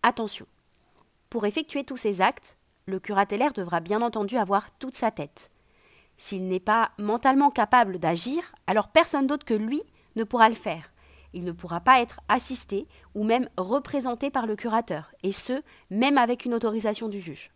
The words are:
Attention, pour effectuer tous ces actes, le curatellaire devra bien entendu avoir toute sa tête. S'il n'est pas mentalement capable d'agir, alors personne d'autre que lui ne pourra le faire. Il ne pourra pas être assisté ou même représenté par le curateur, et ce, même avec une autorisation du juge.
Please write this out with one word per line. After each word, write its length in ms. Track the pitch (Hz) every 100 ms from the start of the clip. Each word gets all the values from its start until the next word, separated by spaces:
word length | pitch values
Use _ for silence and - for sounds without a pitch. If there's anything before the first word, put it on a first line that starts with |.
Attention, 440 | 233 233 214 - - _ _ _ _ _ _ _ _
pour 160 | 240 208
effectuer 380 | 208 311 285
tous 120 | 269 254
ces 260 | 220 190
actes, 360 | 190 - - _ _ _ -
le 120 | 190
curatellaire 540 | - 202 202 202 285
devra 280 | 247 175 170
bien 200 | 165 208
entendu 340 | 233 220 208 240
avoir 360 | 190 196 - _
toute 160 | 262 -
sa 160 | 226
tête. 400 | - 147 - - _ _ _ _ _ _ _
S'il 300 | - 196 185
n'est 120 | 185
pas 300 | 185 220 220 -
mentalement 540 | 208 233 269 269 285
capable 480 | 285 214 254 214 180
d'agir, 520 | 160 170 233 302 - - -
alors 220 | 208 208
personne 400 | - 330 285 269
d'autre 180 | 294 -
que 80 |
lui 300 | 214 220 285 440 _ _ -
ne 80 |
pourra 260 | 220 240 220
le 60 | 226
faire. 360 | 208 165 - _ - - -
Il 100 | 175
ne 80 | 175
pourra 300 | 170 175 170
pas 200 | 175 262
être 180 | 240 - -
assisté 580 | 233 - 254 - 196 - - -
ou 100 | 208
même 240 | 214 233 254 -
représenté 760 | 185 262 269 285 254 240 277
par 160 | 269 226
le 80 | 214
curateur, 560 | 233 220 233 156 156 -
et 100 | 190
ce, 300 | 196 - 262 - - _
même 260 | 190 269 285
avec 280 | 233 247 247
une 100 | 233
autorisation 520 | 233 220 214 208 226
du 140 | 202
juge. 300 | 170 135 -